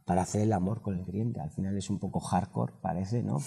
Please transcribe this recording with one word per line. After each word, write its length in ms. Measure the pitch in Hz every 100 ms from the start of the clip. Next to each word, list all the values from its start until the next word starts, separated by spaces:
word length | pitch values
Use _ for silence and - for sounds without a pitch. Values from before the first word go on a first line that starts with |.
| -
para 160 | 90
hacer 200 | 90 104
el 120 | 107
amor 280 | 104 92 113
con 160 | - 92
el 80 | 92
cliente. 360 | 95 117 117
Al 100 | 76
final 260 | - 95 101
es 120 | 98
un 100 | 98
poco 220 | 95 90
hardcore, 520 | - 92 90 - 120 -
parece, 400 | - 82 95 117
¿no? 180 | 104 139